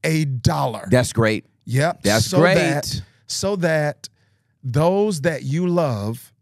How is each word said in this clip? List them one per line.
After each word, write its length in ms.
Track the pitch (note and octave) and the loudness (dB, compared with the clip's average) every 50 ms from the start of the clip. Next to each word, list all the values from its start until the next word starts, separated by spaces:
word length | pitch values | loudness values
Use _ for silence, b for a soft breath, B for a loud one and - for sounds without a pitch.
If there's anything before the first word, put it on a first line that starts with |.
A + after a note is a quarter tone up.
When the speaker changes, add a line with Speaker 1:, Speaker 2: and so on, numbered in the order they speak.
| - | -2
Speaker 1:
a 200 | D#3 D#3+ D#3 D#3 | 0 0 0 -2
dollar. 640 | C#3+ C3 A#2+ - - E3 D3 C#3 B2+ A2 G#2+ - F#2+ | -2 -4 0 0 0 0 0 -2 -2 -4 -8 0 2
Speaker 2:
That's 220 | - B2 B2 - | 4 4 4 2
great. 320 | - A2+ A2+ A2 A2 - _ _ _ _ _ | 0 0 2 2 0 -2 _ _ _ _ _
Speaker 1:
Yep. 360 | - A#2+ C3 D3 E3+ - - - | -4 -2 0 0 -2 -4 -2 0
Speaker 2:
That's 200 | G2 G#2 A2+ G#2+ | 2 2 2 0
Speaker 1:
So 120 | - F#3+ F3+ | 2 4 4
Speaker 2:
great. 160 | E3 F3+ F#3+ | 4 6 4
Speaker 1:
that, 480 | E3+ F3 E3 C#3+ D3 - - - - b b b b b | 4 2 2 0 -2 -4 -6 -8 -8 b b b b b
so 300 | b - - - G3 G#3 | b -8 -6 -4 -4 -2
that 520 | F#3 E3+ E3 D#3+ D#3 D3+ D3 - _ - - _ _ _ _ _ _ _ _ _ _ | -2 -2 0 0 0 -2 -2 -6 _ -18 -20 _ _ _ _ _ _ _ _ _ _
those 600 | - C3 A2+ D3 D#3 F3 F#3+ G3+ G#3 G#3+ F#3+ D3+ | -10 -4 0 2 2 2 2 2 0 0 -2 -2
that 200 | C3+ E3+ D#3 B2+ | -2 -2 -2 -2
you 240 | B2+ C3 C#3+ E3+ F3+ | -6 -4 -2 -2 0
love 680 | F3+ F3 F3 E3 C#3 A#2 G2+ G2+ G#2+ A#2 B2+ - - _ _ | 0 2 2 0 0 -2 -2 -4 -6 -6 -8 -12 -20 _ _